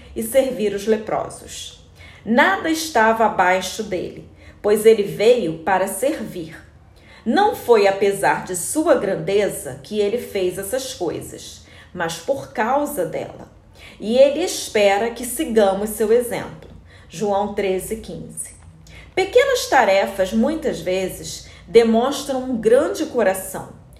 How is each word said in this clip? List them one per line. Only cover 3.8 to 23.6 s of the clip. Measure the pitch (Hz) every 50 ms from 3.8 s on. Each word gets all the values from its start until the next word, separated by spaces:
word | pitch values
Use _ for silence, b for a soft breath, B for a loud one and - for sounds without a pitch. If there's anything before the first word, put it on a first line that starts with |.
| 214
dele, | 196 190 170 - - - - - B B B B B B B -
pois | 202 208 220 208
ele | 220 220 202 196
veio | 160 156 156 202 226 247 240 190 160 160 160
para | - 214 190 185 185
servir. | 220 - - 254 285 311 - 220 165 156 180 160 160 - - - - - - - - B B B B B B B
Não | 226 262 359 415 427 -
foi | - - - 233 208 202
apesar | 196 196 - 208 202 196 165 170 151 151 - -
de | - 185
sua | 180 - - - 294 311 339 285
grandeza | - - 190 190 160 160 160 196 208 202 175 160 - - 143 127 - -
que | - 208 214
ele | 202 202 226 240
fez | - - - 202 185 180 160 180
essas | 196 - 247 269 262 - -
coisas, | - 180 156 - 90 - - - - - - - - B B B B B B -
mas | 180 170 165 165
por | - - - 277 277 - - -
causa | 254 214 233 269 294 294 254 - 196 170
dela. | 160 156 143 - - - - - - - - - - B B B B B B
E | - 208 233 262
ele | 269 294 277 294 359
espera | 381 - - - - - 220 202 196 196 202 226 233 233
que | - 247
sigamos | - - - 320 247 220 220 208 190 190 196 208 220
seu | 214 - 226 202 226
exemplo. | 247 240 233 202 151 - - - - - - - - B B B B B B
João | - 160 214 202 196 196 208 208 214
treze, | 214 196 190 185 185 180 - 220 220
quinze. | - - 170 160 160 165 160 160 - - - - - - - - B B B B B B B
Pequenas | 359 381 392 - 494 571 571 508 494 -
tarefas, | - - 269 233 196 190 196 208 - - - 190 185 220
muitas | 220 233 285 320 320 302 233 175 160
vezes, | 160 180 185 190 190 175 - - 160 160 - - B B B B B -
demonstram | 175 226 233 226 220 226 247 269 285 - - - 262 262 254
um | 262 254
grande | 220 - 220 233 269 311 359 392 - 311
coração. | - - 247 214 185 190 - - - - 156